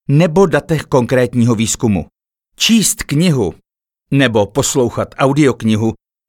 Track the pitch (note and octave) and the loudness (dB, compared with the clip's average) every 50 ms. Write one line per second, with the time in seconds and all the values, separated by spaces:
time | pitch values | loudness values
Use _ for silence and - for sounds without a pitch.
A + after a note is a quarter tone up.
0 | _ - C#3 D3+ F3 D#3 D3+ F#3+ G3 E3+ C#3+ C#3+ - - D#3+ C#3 - - - C3 | _ 0 2 2 2 2 2 2 2 2 0 -2 -2 -2 -4 -4 -2 -2 0 0
1 | A#2+ - C3+ B2+ B2 A#2+ - B2 A#2 A#2+ A#2 G2+ A2+ G#2 - - - A2+ G2+ E2+ | 0 2 0 0 0 0 0 0 0 2 0 0 -2 -4 -4 -2 -2 -2 -2 -2
2 | C#2+ - _ _ _ _ _ _ _ _ _ - - - A3+ A3+ F#3 - - - | -4 -8 _ _ _ _ _ _ _ _ _ -4 0 2 2 2 2 0 -4 -6
3 | - - C#3 D3 F3+ F#3 D3 B2+ G2+ D#2+ - - _ _ _ _ _ _ _ _ | -6 -4 -2 0 0 0 0 0 -2 -4 -6 -10 _ _ _ _ _ _ _ _
4 | _ _ C3+ C#3 C3+ A#2+ G#2+ G#2+ G2+ G2 - C#3 - - - C#3+ A#2+ A#2 - B2 | _ _ 0 0 2 2 2 0 0 0 -2 -4 -4 -2 -2 -2 -2 -2 -2 -4
5 | G2+ - - - C#3+ C3+ C#3 D3+ D3+ B2+ A#2 - - A2 A2 G#2+ A2+ A2+ - - | -8 -6 -4 -2 0 0 2 2 2 2 0 0 -2 -2 0 0 -2 -4 -4 -6
6 | _ _ _ _ _ | _ _ _ _ _